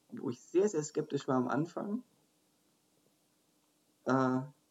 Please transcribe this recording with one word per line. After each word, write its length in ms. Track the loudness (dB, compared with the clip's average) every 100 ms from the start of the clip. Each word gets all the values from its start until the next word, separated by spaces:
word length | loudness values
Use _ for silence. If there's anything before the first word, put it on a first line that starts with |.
| _
wo 180 | -8 -6
ich 100 | -8
sehr, 300 | -2 2 2
sehr 140 | 0
skeptisch 440 | -2 -4 -4 -2 0
war 100 | 0
am 100 | 2
Anfang, 560 | 0 -2 -4 -4 -6 -8 _ _ _ _ _ _ _ _ _ _ _ _ _ _ _ _ _ _ _ 2
äh, 340 | 4 4 2 -4 -12 _